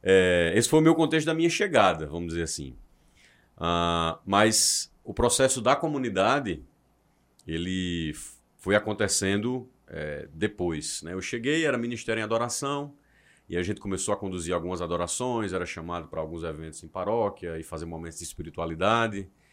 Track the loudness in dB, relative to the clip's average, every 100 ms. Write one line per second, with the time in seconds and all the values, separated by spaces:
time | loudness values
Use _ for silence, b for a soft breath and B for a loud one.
0 | 6 6 8 6 4 4 4 6 6 6
1 | 4 2 0 2 0 2 2 6 6 4
2 | -4 -6 -4 -4 -4 -6 -10 -14 -20 b
3 | b b b b b _ -2 2 2 2
4 | 0 -4 2 6 6 6 2 0 -4 _
5 | -12 0 2 4 4 4 2 2 2 -2
6 | -2 2 4 2 0 -6 -10 _ _ _
7 | _ _ _ _ -8 -6 -2 -2 -2 -2
8 | -4 -6 -14 -20 _ _ 2 2 2 -2
9 | 0 0 2 0 0 -6 -10 _ _ -10
10 | -8 -8 -12 -4 -4 -2 -2 -2 -6 -10
11 | -8 -8 -6 -6 -2 0 0 0 -4 -6
12 | -4 -4 -2 -2 -2 -4 -4 -4 -6 -12
13 | b b b b b -4 -2 -4 -4 -4
14 | -2 -2 -4 -6 -2 -2 -2 -4 -4 -2
15 | -2 -4 -4 -2 -4 -4 -6 -8 -8 -8
16 | -8 -8 -6 -6 -8 -8 -12 -14 -12 -6
17 | -2 0 -2 -4 -8 -8 -8 -8 -8 -8
18 | -10 -12 -14 -10 -12 -6 -6 -2 2 2
19 | 0 -2 -12 b b